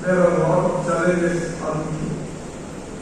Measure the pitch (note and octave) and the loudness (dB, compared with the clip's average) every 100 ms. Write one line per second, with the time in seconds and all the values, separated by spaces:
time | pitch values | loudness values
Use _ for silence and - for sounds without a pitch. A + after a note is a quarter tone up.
0 | F3+ F3+ F3+ E3+ D#3 F3+ F3+ F3+ E3+ F3 | 2 4 6 6 4 4 2 0 0 0
1 | F3 E3+ E3+ E3+ - - D3+ D#3 D#3 D#3 | 2 2 2 0 -4 -4 -4 -4 -4 -4
2 | - - - - - - - - - - | -4 -6 -8 -10 -12 -12 -12 -12 -12 -12